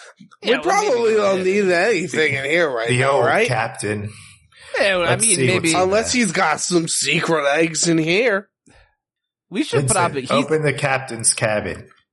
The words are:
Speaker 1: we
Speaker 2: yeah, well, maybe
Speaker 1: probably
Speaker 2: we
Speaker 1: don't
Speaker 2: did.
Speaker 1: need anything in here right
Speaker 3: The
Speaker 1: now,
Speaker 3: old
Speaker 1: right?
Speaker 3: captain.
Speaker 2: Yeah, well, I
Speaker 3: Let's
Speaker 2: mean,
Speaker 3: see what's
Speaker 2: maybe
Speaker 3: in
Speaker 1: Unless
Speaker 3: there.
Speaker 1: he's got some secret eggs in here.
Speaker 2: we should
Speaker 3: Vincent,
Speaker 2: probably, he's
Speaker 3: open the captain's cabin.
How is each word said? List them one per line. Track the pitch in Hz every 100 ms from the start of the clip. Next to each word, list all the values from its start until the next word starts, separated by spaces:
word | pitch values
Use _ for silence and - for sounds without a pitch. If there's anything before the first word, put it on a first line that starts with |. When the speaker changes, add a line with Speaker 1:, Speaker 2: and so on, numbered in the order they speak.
| - - - _
Speaker 1:
we | -
Speaker 2:
yeah, | 277
well, | 330 392
maybe | 415
Speaker 1:
probably | 240 226
Speaker 2:
we | 220
Speaker 1:
don't | 196 190
Speaker 2:
did. | 185 202 190
Speaker 1:
need |
anything | 170 208 190 180 156 156
in | 139
here | 139 170 156
right | 120 117
Speaker 3:
The | 123
Speaker 1:
now, | 135
Speaker 3:
old | 139 135
Speaker 1:
right? | 165 220
Speaker 3:
captain. | 113 113 - 104 104 101 - - - _ - - 480
Speaker 2:
Yeah, | 202 185
well, | 170
I |
Speaker 3:
Let's | 185 220
Speaker 2:
mean, | -
Speaker 3:
see |
what's | 127
Speaker 2:
maybe | - 165
Speaker 3:
in | 170
Speaker 1:
Unless | 185 208 220
Speaker 3:
there. | 254
Speaker 1:
he's | 214
got | 165 175 147
some | - 180 165
secret | - 139 160 156 160 139 151
eggs | 165 151 170
in | 165
here. | 160 185 254 196 - _ _ - _ _ _ _ _ _ _
Speaker 2:
we | 190
should | 302 -
Speaker 3:
Vincent, | 135 196
Speaker 2:
probably, | 170 135
he's | 127
Speaker 3:
open | 135 - 156
the | 147
captain's | 135 139 131 127 113 113
cabin. | - 113 107 107 - - _ _